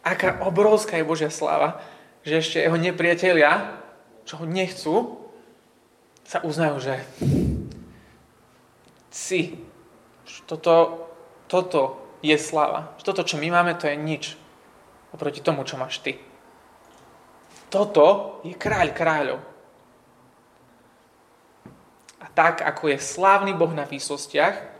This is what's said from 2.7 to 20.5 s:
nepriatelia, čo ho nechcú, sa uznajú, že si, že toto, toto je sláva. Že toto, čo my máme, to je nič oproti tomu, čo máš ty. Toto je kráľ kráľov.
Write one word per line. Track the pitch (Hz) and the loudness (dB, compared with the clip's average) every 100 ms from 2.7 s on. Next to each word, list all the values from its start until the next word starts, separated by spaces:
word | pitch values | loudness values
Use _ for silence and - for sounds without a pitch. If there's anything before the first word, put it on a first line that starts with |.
| 165 | 2
nepriatelia, | 175 175 175 170 185 170 147 147 - - - - _ - - | 0 0 2 4 4 6 6 4 0 -12 -18 -20 _ -20 -18
čo | 156 | -10
ho | 160 | -6
nechcú, | 185 180 - 151 185 240 - - - - _ _ _ _ _ _ _ - | -2 -4 -4 0 0 0 -10 -20 -20 -20 _ _ _ _ _ _ _ -8
sa | 175 | -6
uznajú, | 165 151 160 143 | -4 0 0 0
že | 131 131 127 - - - - - - - - - - _ _ _ _ _ _ _ _ _ _ | -4 -6 -8 -4 0 0 0 -4 -8 -16 -20 -20 -20 _ _ _ _ _ _ _ _ _ _
si, | - - 185 165 - - - _ _ _ _ - | -14 -4 -2 -2 -6 -18 -20 _ _ _ _ -20
že | - - | -20 -12
toto, | 160 170 165 160 - - - - - - | -4 4 6 6 0 -14 -18 -20 -20 -2
toto | 180 180 156 131 - - - | -2 0 0 0 -4 -18 -6
je | 151 151 | 2 2
sláva. | - 156 147 - 156 - | 2 0 0 -2 -8 -8
Že | - | -4
toto, | 196 | -4
čo | 170 151 | -4 -4
my | 156 | 0
máme, | 175 175 165 | 2 2 0
to | 151 | -4
je | 147 | -4
nič | 156 151 - - - _ - _ _ _ _ - | -4 -6 -8 -14 -20 _ -20 _ _ _ _ -8
oproti | 147 143 | -8 -4
tomu, | - 143 | -2 -2
čo | 131 135 | -6 -8
máš | 127 - | -8 -8
ty. | - 131 - - - _ _ _ _ - - - _ _ _ - - | -8 -10 -16 -20 -20 _ _ _ _ -20 -20 -20 _ _ _ -20 -4
Toto | 190 208 170 156 202 - - | -2 2 6 6 6 0 -12
je | 165 | -16
kráľ | 180 208 202 160 | -8 -4 0 0
kráľov. | - 165 156 135 131 - - _ _ _ _ _ _ _ _ _ | 0 0 0 -2 -6 -12 -20 _ _ _ _ _ _ _ _ _